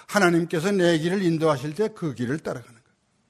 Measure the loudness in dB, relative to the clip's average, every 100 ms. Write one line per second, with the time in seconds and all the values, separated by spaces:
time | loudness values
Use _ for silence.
0 | -4 2 4 4 0 -2 0 2 4 2
1 | 0 0 0 2 0 0 -4 -4 -4 -4
2 | -6 -4 -4 -4 -6 -10 -14 -20 _ _
3 | _ _